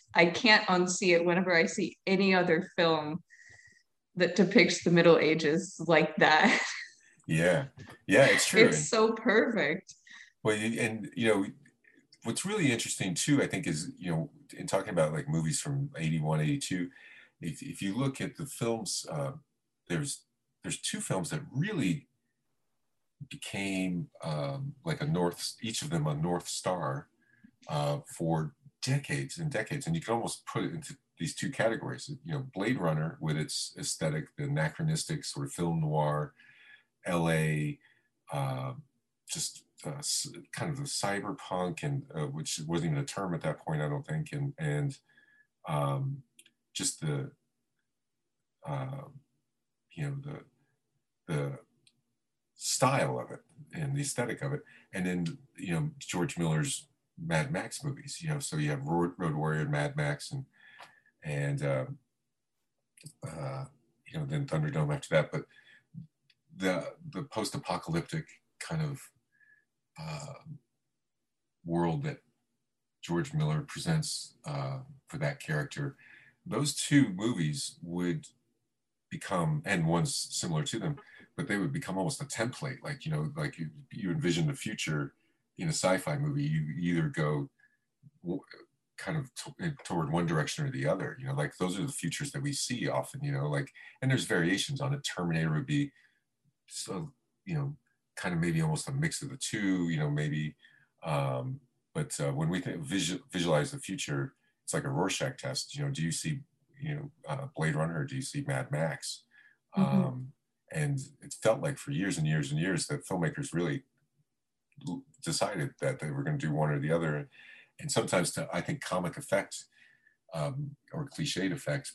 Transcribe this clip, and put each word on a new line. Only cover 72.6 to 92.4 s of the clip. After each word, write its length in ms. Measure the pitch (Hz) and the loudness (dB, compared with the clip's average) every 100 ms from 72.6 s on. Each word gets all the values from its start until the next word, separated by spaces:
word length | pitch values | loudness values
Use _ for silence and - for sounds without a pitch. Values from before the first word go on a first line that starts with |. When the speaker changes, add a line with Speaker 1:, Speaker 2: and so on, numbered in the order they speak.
| _ _ _ _ | _ _ _ _
Speaker 2:
George 320 | - 85 73 | -2 -2 0
Miller 280 | 76 76 76 | 0 2 0
presents, 760 | 71 - - 80 151 - - - 156 | -2 -4 0 0 0 -6 -10 -14 -8
uh, 340 | 143 67 65 - - _ | -4 -4 -6 -10 -20 _
for 100 | - | -4
that 220 | 73 69 | -4 -4
character, 540 | - 76 71 - 69 - - - - _ - | -2 -2 -2 -4 -6 -6 -20 -20 -20 _ -4
those 280 | 113 147 - | 0 0 -2
two 340 | - 147 117 | 6 6 6
movies 680 | 92 113 92 76 73 - - | 4 0 2 0 -2 -6 -10
would 460 | 85 87 87 160 - _ _ _ _ _ _ _ _ | -6 -2 0 -2 -6 _ _ _ _ _ _ _ _
become, 520 | - - 92 80 73 - | -10 -2 0 2 0 0
and 200 | 92 80 | 2 4
one's 420 | 85 76 - - | 4 2 -2 -4
similar 320 | - - 78 | -4 -2 -2
to 160 | - - | -2 -2
them, 180 | 170 143 - - - - | -4 -4 -10 -20 -14 -8
but 120 | 113 | -2
they 100 | 101 | 0
would 160 | 85 | 0
become 240 | 67 - 92 | -2 -4 -2
almost 240 | 85 - | -2 -4
a 40 | - | -6
template. 520 | - 113 - 69 65 | -2 -4 -2 -8 -6
Like, 220 | - 71 80 | -8 -8 -4
you 60 | |
know, 200 | 76 76 76 | -2 -4 -4
like, 220 | 71 - | -6 -6
you, 120 | 78 73 - | -10 -10 -14
you 200 | 117 95 | -6 -2
envision 360 | 80 87 85 76 | 0 2 2 2
the 60 | |
future 600 | 69 - - - 76 139 - _ _ _ - | 0 -6 -4 -2 -2 -4 -10 _ _ _ -6
in 100 | 85 | -2
a 40 | |
sci-fi 460 | 76 92 92 - 71 | 0 2 2 0 0
movie, 260 | 73 71 | 0 0
you 300 | 73 78 76 76 | 0 0 -2 -2
either 280 | 87 85 78 | 2 2 2
go 400 | 76 76 73 69 _ _ _ _ _ - _ | 2 0 0 -4 _ _ _ _ _ -20 _
w-, 180 | 175 - - - - _ _ - | -6 -6 -8 -20 -20 _ _ -10
kind 200 | 190 160 | -4 -4
of 120 | 131 - | -4 -10
t-, 360 | - - 87 71 | -14 -6 -4 -4
toward 280 | - 90 73 | -4 -2 0
one 140 | 85 85 | 0 2
direction 400 | 80 - - 139 | 0 0 -2 -4
or 60 | |
the 160 | 131 139 | 0 0
other, 300 | 190 - 127 | 0 -2 -6
you 80 | 135 | -4
know, 60 | |
like, 240 | 139 147 - | -2 -4 -2
those 200 | 185 190 | -4 -2
are 60 | 147 | -4
the 60 | |
futures 400 | - - - - | -2 -4 -4 -6
that 100 | - | -4